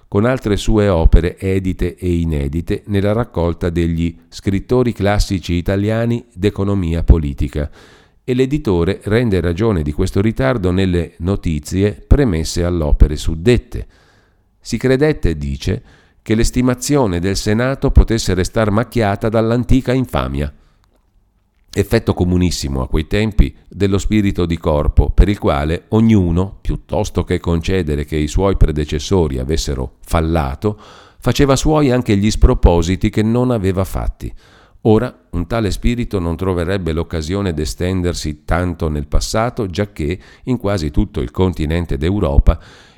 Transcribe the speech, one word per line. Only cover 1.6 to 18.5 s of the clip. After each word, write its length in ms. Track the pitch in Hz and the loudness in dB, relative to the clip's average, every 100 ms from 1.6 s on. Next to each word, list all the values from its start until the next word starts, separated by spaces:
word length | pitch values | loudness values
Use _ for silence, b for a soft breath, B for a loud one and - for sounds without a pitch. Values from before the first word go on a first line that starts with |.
| 95 90 90 82 | -2 -4 -4 -4
e 180 | 92 | -2
inedite 680 | 87 82 76 69 80 82 101 - | 0 0 -2 -2 -4 -4 -6 -2
nella 280 | 101 101 | -2 0
raccolta 580 | 107 123 - 85 82 87 | -2 -4 -4 -2 -2 -4
degli 440 | 85 85 82 85 85 _ | -2 -2 -2 -4 -6 _
scrittori 640 | - - 95 - 127 120 | -10 -2 -2 0 0 0
classici 600 | - 98 104 - 95 - | 0 0 0 0 -2 -2
italiani 760 | 87 87 98 101 113 117 117 - | -2 0 -2 0 -2 -2 -4 -6
d'economia 720 | 92 101 - 101 101 85 82 | -2 -2 0 -2 0 0 0
politica, 680 | - 82 71 69 71 76 73 B B B B B - | 4 4 2 -4 -4 -4 -8 B B B B B -4
e 60 | 127 | 0
l'editore 640 | 131 147 127 87 85 - 101 | 0 0 0 0 0 -2 0
rende 360 | 113 120 92 | 0 2 0
ragione 400 | 87 85 113 90 | 0 0 0 0
di 100 | 73 | -2
questo 300 | 73 92 98 | -2 -2 0
ritardo 480 | 107 110 131 123 90 | -2 0 -2 0 0
nelle 440 | 90 95 87 80 - | 0 0 0 -2 -6
notizie 760 | 85 98 87 78 - 95 104 | -4 -2 -2 -4 -4 0 0
premesse 720 | - - 143 135 80 78 - | 0 2 4 4 0 -2 -2
all'opere 520 | 87 87 76 73 73 76 | -2 0 2 4 4 2
suddette. 720 | - 82 92 - - - - b b b b b b _ | -4 0 2 2 0 -12 -12 b b b b b b _
Si 180 | - 113 | -8 -2
credette, 580 | 123 131 151 147 87 76 | 2 2 2 0 -2 -2
dice, 460 | 71 67 - - b b b b | -6 -6 -4 -4 b b b b
che 140 | - 110 | -2 0
l'estimazione 840 | 110 127 127 123 - 143 113 87 | 0 0 0 0 0 0 2 0
del 160 | 90 98 | -2 -2
Senato 540 | 107 107 127 139 139 | -2 0 -2 -2 2
potesse 460 | - 101 113 - 92 | 4 4 2 0 0
restar 340 | 87 | 0